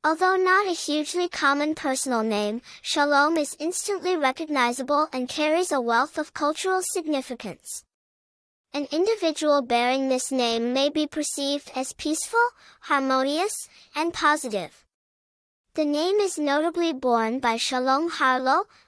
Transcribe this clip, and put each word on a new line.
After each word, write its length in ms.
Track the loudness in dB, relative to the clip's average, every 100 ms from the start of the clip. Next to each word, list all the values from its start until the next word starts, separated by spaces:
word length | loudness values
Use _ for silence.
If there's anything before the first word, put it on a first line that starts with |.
Although 300 | 0 2 2
not 320 | 4 4 4 2
a 60 |
hugely 560 | -4 -2 -2 0 -2 -2
common 480 | 0 0 2 0 -2
personal 480 | -2 -2 0 0
name, 360 | 0 0 -2 -4 -10 -14
Shalom 560 | -4 0 2 4 4 2
is 180 | -2 -4
instantly 560 | -4 -4 -4 -2 0 0
recognizable 880 | 0 -2 -4 0 0 0 0 0 0
and 160 | -2 -4
carries 420 | -2 2 2 2
a 100 | 0
wealth 380 | 2 2 0 -4
of 160 | -8
cultural 460 | -2 -2 0 0 0
significance. 1000 | 0 -4 -2 -4 -4 -10 -10 -12 -12 -12 _ _ _ _ _ _ _ _ _
An 140 | -8 -2
individual 720 | 0 0 2 0 0 2 2
bearing 460 | 2 0 2 0 0
this 240 | 0 0
name 400 | 0 0 0 0
may 180 | 0 0
be 160 | 0 -2
perceived 640 | -4 -4 -4 -2 -4 -6 -8
as 160 | -8
peaceful, 520 | -6 -4 -4 0 0 0 _ -20 _
harmonious, 720 | -2 0 2 2 2 0 -2 -4 -10 -18 -10
and 180 | -4 -4
positive. 720 | 2 2 2 -2 -6 -6 -14 _ _ _ _ _ _ _ _ _
The 100 | -2
name 320 | 0 2 2 2
is 200 | 0 0
notably 560 | 0 2 0 0 -2
borne 460 | 0 0 2 0 0
by 180 | -2 -2
Shalom 540 | -2 -2 2 2 0
Harlow, 540 | 0 2 2 2 2 0 -12